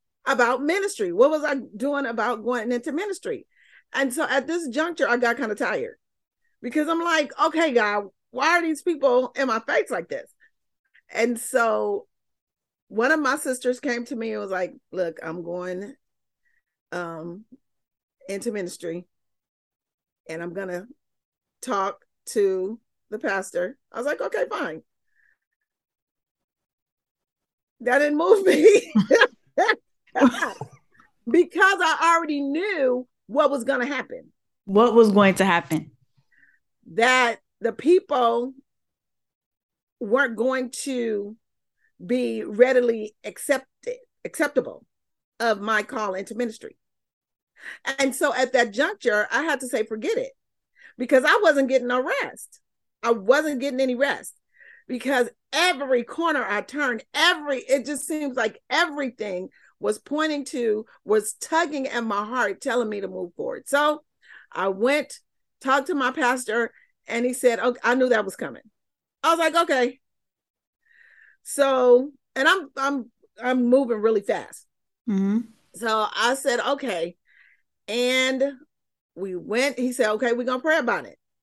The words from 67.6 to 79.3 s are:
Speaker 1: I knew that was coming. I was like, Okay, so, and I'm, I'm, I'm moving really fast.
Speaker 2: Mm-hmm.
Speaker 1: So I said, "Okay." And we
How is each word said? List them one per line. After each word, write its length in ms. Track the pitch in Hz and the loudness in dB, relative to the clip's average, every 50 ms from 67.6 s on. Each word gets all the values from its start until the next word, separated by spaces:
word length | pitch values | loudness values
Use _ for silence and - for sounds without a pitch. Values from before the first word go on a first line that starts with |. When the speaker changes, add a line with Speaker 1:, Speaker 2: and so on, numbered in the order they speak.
| 220 254 247 - - | 0 -2 -2 0 0
Speaker 1:
I 120 | 220 254 | 0 2
knew 120 | 269 254 254 | 2 4 2
that 140 | 240 214 202 | 2 2 0
was 120 | 190 - | -2 -6
coming. 260 | - 190 143 120 - _ - _ _ _ _ _ _ _ _ _ - - | -8 -10 -10 -10 -12 _ -20 _ _ _ _ _ _ _ _ _ -4 2
I 80 | 320 | 2
was 80 | 330 330 | 2 4
like, 160 | 330 320 302 339 339 | 2 2 2 2 2
Okay, 360 | 330 285 262 240 262 269 _ _ _ _ _ _ _ _ _ _ _ _ _ _ _ _ _ _ _ _ _ _ _ _ _ - - _ _ _ - | 2 2 2 2 0 -2 _ _ _ _ _ _ _ _ _ _ _ _ _ _ _ _ _ _ _ _ _ _ _ _ _ -20 -20 _ _ _ -10
so, 600 | - 269 277 269 262 254 254 247 247 247 262 294 277 _ _ _ - | -2 0 2 2 4 4 6 8 6 6 6 2 -8 _ _ _ -4
and 100 | 262 277 | 2 4
I'm, 220 | 320 370 392 320 - - | 4 4 2 0 -8 -8
I'm, 340 | 277 269 277 285 269 214 - _ _ _ _ _ - 233 | -4 -4 -2 -2 -4 -6 -8 _ _ _ _ _ -6 -2
I'm 220 | 247 262 254 240 | 0 0 2 4
moving 380 | 240 247 277 277 233 233 214 208 | 6 6 4 4 2 -2 0 2
really 180 | 226 220 202 | 2 2 2
fast. 460 | - - 214 165 110 - - - - _ _ _ _ _ _ _ - 233 | 0 -2 -4 -4 -4 -10 -18 -20 -20 _ _ _ _ _ _ _ -6 -2
Speaker 2:
Mm-hmm. 300 | 202 190 196 196 208 226 226 - - _ _ _ - | 0 0 0 0 0 -2 -2 -6 -16 _ _ _ -16
Speaker 1:
So 300 | - 233 226 220 220 214 - - | -8 -4 -2 0 0 0 -2 -2
I 200 | 190 220 240 269 | 0 0 0 0
said, 260 | 269 - 269 240 240 | 0 0 -2 0 0
"Okay." 560 | - 240 285 269 285 240 190 170 165 175 175 _ _ _ _ _ _ _ _ _ _ _ _ _ _ - | 0 -2 -2 -2 -2 -4 -4 -4 -4 -6 -8 _ _ _ _ _ _ _ _ _ _ _ _ _ _ -6
And 540 | 214 240 247 247 254 262 262 262 262 262 269 277 277 254 - _ _ _ _ _ _ _ _ _ - | -4 -2 0 0 2 2 0 0 0 0 -2 -2 -2 -8 -20 _ _ _ _ _ _ _ _ _ -14
we 200 | 170 190 190 | -12 -10 -8